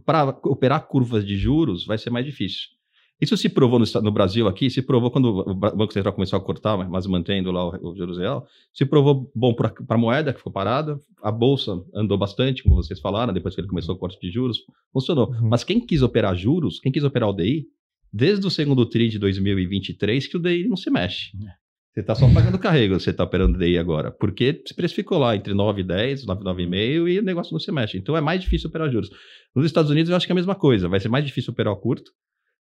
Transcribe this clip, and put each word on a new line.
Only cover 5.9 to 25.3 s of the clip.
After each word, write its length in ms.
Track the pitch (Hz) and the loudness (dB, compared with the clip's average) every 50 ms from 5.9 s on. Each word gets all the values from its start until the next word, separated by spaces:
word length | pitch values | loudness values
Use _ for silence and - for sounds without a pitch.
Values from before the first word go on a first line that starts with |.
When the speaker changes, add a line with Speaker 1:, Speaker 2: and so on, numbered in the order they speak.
| - | 0
Speaker 1:
Central 200 | 104 95 104 95 | -2 -2 0 -2
começou 240 | - 95 90 - 95 | -2 -2 -2 -2 -2
a 40 | 92 | -2
cortar, 320 | - 90 80 - 107 107 95 | -4 -6 -4 -2 -2 -2 -2
mas, 120 | 92 92 | -2 -4
mas 180 | 87 92 92 98 | -4 -4 -2 0
mantendo 420 | 95 87 82 - 101 98 92 92 | 0 -2 0 0 -2 -2 -2 -2
lá 160 | 90 87 90 | -2 -2 -2
o, 260 | 87 80 - - 87 | -4 -6 -8 -10 -10
o 40 | 87 | -8
juros 220 | 98 87 90 87 90 | -8 -8 -8 -6 -4
real, 280 | 90 107 139 127 135 - _ _ _ _ _ | -4 -4 -4 -6 -8 -12 _ _ _ _ _
se 120 | - 139 | -2 0
provou 460 | 135 147 151 139 143 143 135 127 - - | 2 4 4 6 6 4 2 0 -4 -4
bom 200 | 113 120 127 117 | 0 2 2 2
pra, 160 | - - 107 | 2 -2 -4
pra 280 | - - - - 113 113 | -4 -8 -6 -2 0 2
moeda, 360 | 117 113 120 147 160 143 120 | 2 2 2 0 0 -2 -4
que 60 | - | -6
ficou 120 | - - | -10 -10
parada, 480 | 92 98 98 101 120 139 151 151 147 139 - _ _ _ - | -6 -4 -2 -2 0 -2 -2 -4 -6 -10 -12 _ _ _ -6
a 80 | 104 | -4
bolsa 500 | 110 113 117 131 139 127 - - 98 90 95 - - | 0 2 2 4 4 2 0 -4 -6 -8 -10 -10 -6
andou 220 | 101 107 98 101 98 | -4 0 0 2 0
bastante, 440 | 101 98 - - 127 131 131 127 | 0 -2 -2 -2 -2 -2 -2 2
como 140 | - - - | 4 4 4
vocês 240 | 90 85 - - - | 4 2 -2 -8 -8
falaram, 340 | - 98 98 104 120 120 92 | -6 -4 -2 -2 -2 -2 -2
depois 220 | 90 82 95 - | -2 -4 -4 -6
que 60 | - | -6
ele 80 | 87 98 | -8 -6
começou 260 | 95 87 80 82 92 | -6 -6 -4 -6 -6
o 20 | 85 | -6
corte 220 | - 90 - - | -8 -10 -10 -10
de 100 | - 90 | -10 -8
juros, 280 | 87 117 127 127 110 - - - _ _ _ _ | -6 -4 -4 -4 -4 -6 -10 -16 _ _ _ _
funcionou. 380 | - 135 131 - 185 139 113 - | -4 -4 -2 -2 0 0 0 -2
Speaker 2:
Uhum. 160 | 127 113 117 110 | -2 -2 0 2
Speaker 1:
Mas 160 | 120 117 - | 2 0 0
quem 160 | - 190 240 | 0 -2 -2
quis 220 | 240 - 180 147 | 0 0 2 2
operar 340 | 127 120 - 120 104 98 92 | 2 2 2 2 0 0 0
juros, 420 | 87 90 110 151 180 160 101 - - | 0 0 0 0 0 0 -2 -4 -4
quem 100 | - 135 | -4 -2
quis 140 | 131 160 143 | -2 0 -2
operar 240 | 139 131 123 113 104 | 0 0 0 0 0
o 40 | 101 | 0
D 120 | 95 82 101 | 0 0 0
I, 160 | 139 160 139 - _ _ _ _ _ _ _ _ | 0 -2 -4 -8 _ _ _ _ _ _ _ _
desde 340 | - 104 123 170 208 202 196 | -2 0 2 2 2 2 0
o 40 | 190 | -2
segundo 360 | 143 - 156 143 139 131 120 | -2 0 0 2 2 2 2
TRI 220 | 113 - 117 117 117 | 2 2 2 0 0
de 100 | 107 104 | 0 0
dois 220 | 101 98 95 101 | 0 0 0 0
mil 180 | 98 101 101 95 | 0 0 0 0
e 80 | 92 | 0
vinte 240 | 90 98 98 98 - | 0 -2 -4 -4 -6
e 40 | 87 - | -6 -4
três, 300 | - 101 110 139 131 - | -2 0 0 -2 -2 -4
que 80 | - | -4
o 40 | 180 | -4
D 240 | 165 180 175 175 175 | -2 0 0 0 0
I 40 | 240 | -2
não 80 | 196 | -2
se 160 | 185 - - | -4 -2 -2
mexe. 380 | 285 - 87 90 - - - - - 98 | 0 0 0 -2 -4 -8 -12 -12 -12 -12
Speaker 3:
É. 140 | 104 98 - - _ _ _ _ _ _ _ | -12 -12 -14 -20 _ _ _ _ _ _ _
Speaker 1:
Você 100 | - 101 | -6 -4
tá 100 | - 110 | -2 2
só 140 | - 139 123 | 4 6 8
pagando 300 | - - - 180 185 190 | 8 8 6 4 2 0
carrego, 400 | - 214 165 147 113 98 92 87 | 0 2 4 4 4 4 2 0
você 140 | - - 87 | 0 -2 -2
tá 100 | - 90 | -2 -2
operando 340 | 82 - 90 92 90 87 90 | 0 2 2 4 4 4 4
D 120 | 87 85 | 2 2
I 80 | 87 85 | 2 2
agora, 340 | 82 87 80 76 67 60 | 2 0 -2 -2 -2 -6
porque 500 | - - - 101 98 - 117 131 165 - - - | -4 -4 -4 -4 -2 0 0 0 0 -2 -8 -12
se 60 | - | -8
precificou 420 | - 170 170 - - - - 196 160 | -6 -4 -4 -4 -4 -4 -2 0 2
lá 160 | 135 120 | 2 2